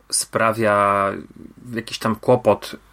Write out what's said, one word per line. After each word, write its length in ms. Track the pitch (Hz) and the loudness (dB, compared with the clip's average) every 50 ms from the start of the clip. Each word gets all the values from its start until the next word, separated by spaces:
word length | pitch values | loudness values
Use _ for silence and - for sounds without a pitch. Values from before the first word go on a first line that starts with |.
| _ - | _ -8
sprawia 960 | - - - - - 110 110 113 107 113 113 104 104 101 101 101 98 101 98 98 98 90 - - - - - - - - - 123 120 | -6 -6 -4 -2 -2 0 0 0 0 2 2 2 2 4 4 2 2 2 0 -2 -2 -6 -10 -14 -18 -20 -20 -20 -20 -20 -14 -10 -8
jakiś 260 | 113 113 - - - | -8 -8 -8 -8 -4
tam 160 | - 117 110 | -2 -2 -2
kłopot, 600 | - - - 127 120 - 110 101 - - - - - - _ | -2 2 2 2 4 4 2 2 2 0 -10 -16 -16 -18 _